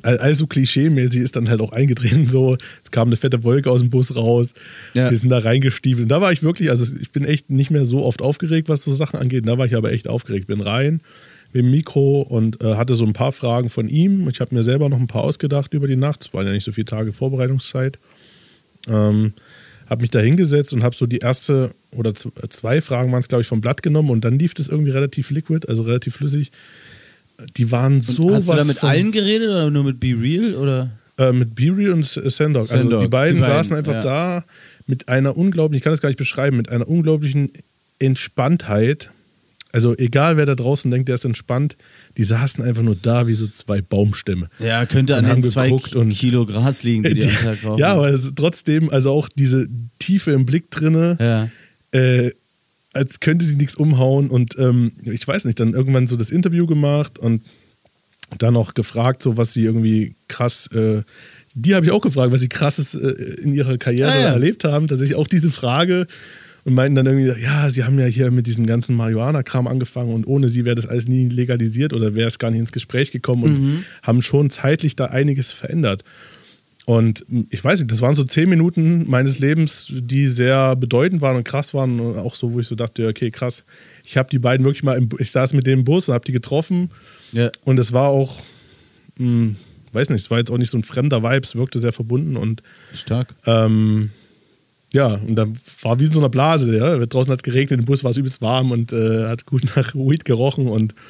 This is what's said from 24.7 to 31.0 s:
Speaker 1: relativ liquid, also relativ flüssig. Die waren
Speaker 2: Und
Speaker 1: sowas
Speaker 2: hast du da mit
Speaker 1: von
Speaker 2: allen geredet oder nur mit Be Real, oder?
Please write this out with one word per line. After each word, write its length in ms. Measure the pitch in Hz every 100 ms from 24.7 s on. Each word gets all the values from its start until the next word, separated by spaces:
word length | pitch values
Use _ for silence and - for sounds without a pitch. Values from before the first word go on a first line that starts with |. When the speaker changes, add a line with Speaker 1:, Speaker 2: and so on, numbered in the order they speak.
| 151 143
Speaker 1:
relativ 380 | 131 139 147 -
liquid, 360 | 143 - 160 -
also 140 | 113
relativ 340 | 113 123 - -
flüssig. 340 | 143 147 135 - - - - - - _ _ - - -
Die 140 | 117
waren 220 | 120 131
Speaker 2:
Und 60 | 139
Speaker 1:
sowas 320 | 117 123 170
Speaker 2:
hast 140 | 208 175
du 40 |
da 100 | 151
mit 140 | 147 127
Speaker 1:
von 100 | 143
Speaker 2:
allen 220 | 151 208
geredet 360 | 214 196 220 220
oder 220 | 185 151
nur 140 | 147
mit 140 | 139 123
Be 140 | 131 117
Real, 360 | 123 170 226
oder? 360 | 131 139 131 127 110